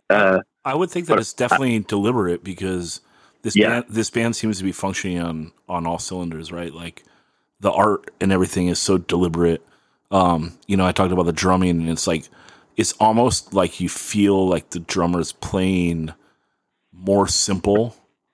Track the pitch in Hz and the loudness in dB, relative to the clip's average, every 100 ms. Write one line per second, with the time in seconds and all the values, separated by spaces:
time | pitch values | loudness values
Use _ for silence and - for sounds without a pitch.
0 | - 104 98 95 - _ 135 143 180 175 | 0 2 4 2 0 _ -6 -2 -2 -4
1 | 165 110 110 - 123 - 131 113 104 101 | 0 0 0 -4 -2 0 2 0 0 0
2 | 104 123 90 87 95 90 95 90 85 - | 0 0 0 -2 -6 -8 -4 -4 -6 -12
3 | - _ _ _ 110 208 - 117 - 110 | -18 _ _ _ -2 2 4 2 -2 -4
4 | 107 117 117 113 110 95 95 - 98 92 | -2 -2 -2 -2 -4 -2 -4 -4 -4 -4
5 | 98 87 85 80 80 - - 87 85 85 | -4 -4 -4 -6 -10 -16 -8 -6 -4 -4
6 | - 92 87 80 78 85 85 78 85 - | -6 -8 -8 -8 -10 -10 -10 -12 -16 -16
7 | - _ _ _ _ _ 98 - 104 98 | -20 _ _ _ _ _ 0 4 4 2
8 | - - 95 95 90 98 90 85 - 95 | -4 -4 2 2 2 0 0 0 2 2
9 | 85 90 90 82 85 82 - _ _ _ | 2 0 0 2 2 0 -4 _ _ _
10 | _ 98 90 82 85 - - 98 92 - | _ 2 2 2 -4 -12 -2 2 2 2
11 | 92 90 87 80 92 92 92 85 82 80 | 0 2 0 0 2 2 2 0 -2 -4
12 | - 82 - - - - _ - - - | -2 -4 -6 -18 -20 -20 _ -4 -4 0
13 | 110 113 123 - - 95 87 - 87 - | 2 4 2 0 -2 0 0 -2 -6 -6
14 | - 104 101 98 92 85 - - 85 95 | -4 2 4 4 2 0 -2 -10 -6 -2
15 | 85 87 80 - - 95 92 92 87 82 | 0 0 -4 -8 -6 -2 0 2 0 -2
16 | 80 - _ _ _ _ _ _ _ 90 | -6 -10 _ _ _ _ _ _ _ -8
17 | 95 101 95 - - 92 101 104 117 - | 0 2 2 0 0 0 2 2 0 -6
18 | _ _ _ | _ _ _